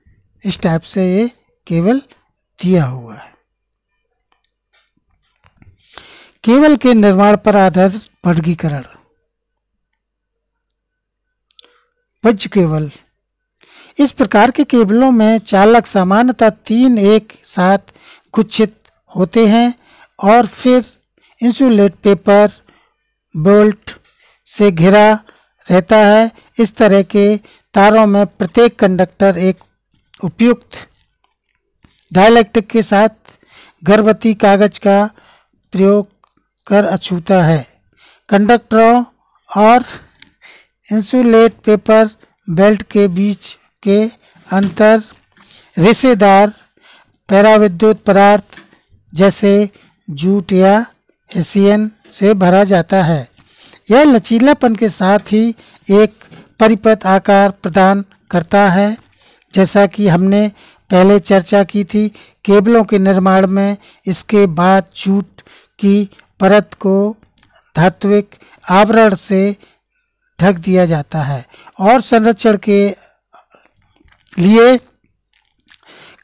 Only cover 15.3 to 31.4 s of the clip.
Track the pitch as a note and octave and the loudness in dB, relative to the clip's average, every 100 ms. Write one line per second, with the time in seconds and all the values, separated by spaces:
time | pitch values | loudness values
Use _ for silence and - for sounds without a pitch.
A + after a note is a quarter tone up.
15.3 | A3+ - G3 G#3 A#3 - G3+ F#3 G3+ B3+ | 0 -2 0 2 2 0 -2 -2 0 -2
16.3 | A#3+ A3+ - - A3+ C4 A3+ G3 G#3+ G#3+ | 0 -2 -2 -6 -2 0 2 2 0 -2
17.3 | - - - F#3 G3 _ _ _ - _ | -20 -12 -4 -2 -2 _ _ _ -20 _
18.3 | A3+ A3 - G#3+ _ _ _ _ E3+ F3+ | -6 -4 -2 -4 _ _ _ _ -6 -4
19.3 | A3+ A3 A3+ A#3+ B3 _ _ _ - G3 | 0 2 2 0 -4 _ _ _ -6 0
20.3 | A#3+ G#3+ - B3+ B3 - _ _ _ _ | 2 0 -4 -2 0 -2 _ _ _ _
21.3 | - A#3+ A#3 C4 G#3+ G3+ - G#3 F#3+ - | -6 -4 0 0 2 0 0 -2 -2 2
22.3 | G3+ G#3 - _ _ _ _ _ _ _ | 2 2 -4 _ _ _ _ _ _ _
23.3 | D#3 E3+ G#3 G#3+ G3+ - - _ _ _ | -4 0 2 2 -2 -12 -20 _ _ _
24.3 | _ - - G#3 E3 F3+ G#3 G#3 G#3+ _ | _ -12 -2 -2 2 2 4 2 0 _
25.3 | _ _ _ - F3+ F3+ G#3+ G#3 G#3+ A3+ | _ _ _ -2 -2 2 2 4 2 0
26.3 | - _ - A3+ - G#3+ G3 F#3+ G#3 G3+ | -6 _ -4 -4 0 0 0 0 0 0
27.3 | G#3 _ _ _ G3+ G3+ A3 G#3+ G3+ G3+ | -2 _ _ _ 0 2 2 2 0 -2
28.3 | - F#3+ A#3 A#3 - G3 F3+ F3+ - G3 | -6 -6 0 0 0 -2 -2 -4 -2 -2
29.3 | F3 F#3 F#3 _ _ _ _ _ - F3 | 0 -4 -6 _ _ _ _ _ -14 -12
30.3 | - A#3 A#3+ _ - - _ _ _ _ | -2 -2 -2 _ -20 -20 _ _ _ _
31.3 | _ | _